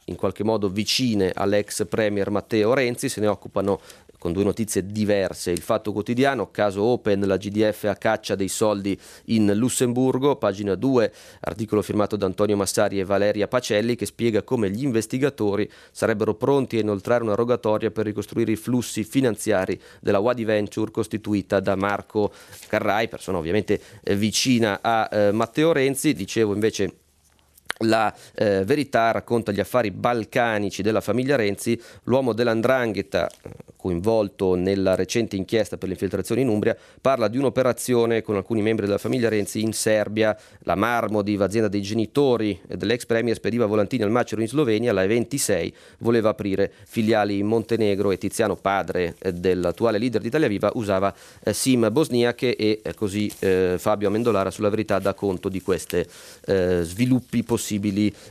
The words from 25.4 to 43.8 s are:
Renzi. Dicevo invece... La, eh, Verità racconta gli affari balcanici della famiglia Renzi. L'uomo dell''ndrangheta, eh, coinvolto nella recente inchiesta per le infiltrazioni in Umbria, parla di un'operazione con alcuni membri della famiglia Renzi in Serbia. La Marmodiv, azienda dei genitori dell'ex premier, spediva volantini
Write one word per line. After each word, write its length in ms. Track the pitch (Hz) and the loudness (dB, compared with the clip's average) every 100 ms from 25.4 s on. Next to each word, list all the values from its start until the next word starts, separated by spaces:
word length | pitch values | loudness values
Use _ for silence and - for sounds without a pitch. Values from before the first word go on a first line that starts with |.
| 113 - 160 | 0 0 2
Renzi. 420 | 143 135 131 156 | 2 0 0 -2
Dicevo 420 | 127 98 113 107 | -2 -2 0 0
invece... 380 | 101 110 - 95 - _ _ _ _ _ _ - - | 0 -2 0 -4 -6 _ _ _ _ _ _ -12 -2
La, 300 | 113 110 104 - - | 2 2 2 -4 -10
eh, 300 | - 107 98 | -2 2 2
Verità 480 | 98 147 135 117 113 | 2 0 0 2 2
racconta 400 | 107 - 120 110 | 0 -2 -2 0
gli 80 | 98 | -2
affari 320 | 95 127 107 | 0 0 0
balcanici 920 | 101 120 120 101 131 117 107 101 - | -2 -2 -2 -2 0 0 0 -2 -2
della 180 | 101 107 | 0 0
famiglia 360 | 104 113 131 135 | 0 -2 0 0
Renzi. 440 | 104 98 117 113 - - | 0 -2 -2 -4 -6 -10
L'uomo 280 | - 131 131 | 0 2 2
dell''ndrangheta, 960 | 110 120 113 120 131 117 98 - 92 - | 0 2 2 2 2 0 -4 -2 -2 -2
eh, 220 | - - - - - | -6 -18 -18 -20 -8
coinvolto 800 | 95 85 101 113 101 - 95 90 | -4 -2 0 0 0 0 2 2
nella 400 | 92 98 95 92 | 2 2 2 2
recente 400 | 92 120 110 98 | 0 -2 -2 -4
inchiesta 400 | 92 113 101 87 | 0 0 0 -6
per 100 | 92 | -8
le 80 | |
infiltrazioni 460 | 90 98 98 92 117 | -4 -4 -4 -2 0
in 80 | 131 | 2
Umbria, 280 | 107 110 104 - - | 2 0 -2 -8 -4
parla 280 | 131 131 104 | 0 2 0
di 100 | 123 | 0
un'operazione 840 | 135 131 123 113 - 120 117 113 | 0 2 0 0 0 2 2 0
con 120 | 110 | 0
alcuni 260 | 101 - 113 | -2 0 0
membri 260 | 107 113 101 | 2 0 0
della 120 | 101 | 0
famiglia 300 | 110 127 113 | 0 0 0
Renzi 320 | 107 101 110 | 0 -2 -2
in 120 | 110 | -2
Serbia. 640 | 107 110 107 104 107 107 104 - - | -2 0 2 0 0 0 0 -8 -8
La 100 | - | -2
Marmodiv, 680 | 87 110 120 110 107 101 101 | 0 2 0 0 0 0 0
azienda 280 | 95 110 107 | 0 2 0
dei 120 | 101 | -2
genitori 800 | 98 113 107 143 139 117 107 95 - | -2 -2 0 2 2 2 0 -4 -8
dell'ex 400 | 92 98 123 - | -4 -2 -2 0
premier, 300 | 113 120 107 | 0 0 -2
spediva 300 | - 117 104 | -2 0 2
volantini 360 | 107 | 2